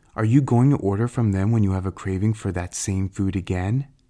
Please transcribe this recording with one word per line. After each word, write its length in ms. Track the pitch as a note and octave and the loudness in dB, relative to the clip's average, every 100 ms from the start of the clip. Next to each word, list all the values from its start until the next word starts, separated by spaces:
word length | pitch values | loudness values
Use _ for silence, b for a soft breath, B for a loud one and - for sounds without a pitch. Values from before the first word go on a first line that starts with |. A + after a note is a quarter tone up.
| _ | _
are 100 | - | -2
you 160 | A2 C3 | 4 4
going 300 | C3+ A#2+ C3 | 4 4 4
to 60 | C#3+ | 2
order 320 | G2 G2 A#2+ | 0 0 -2
from 240 | - A2 | 0 0
them 180 | F#2+ G2 | 2 2
when 140 | A2+ | 2
you 80 | G2+ | 2
have 120 | F#2+ | 0
a 60 | F#2+ | -4
craving 440 | - F#2+ F#2+ G#2+ | -8 -6 -2 -2
for 180 | G#2+ G2 | -2 -4
that 240 | F2+ F2 - | -6 -6 -8
same 320 | - F#2+ F#2+ | -4 -2 -4
food 260 | - G2 | -2 -2
again? 540 | F#2+ F2 F#2 F#2 B2+ C#3 _ _ | -2 -4 -4 -2 -2 -4 _ _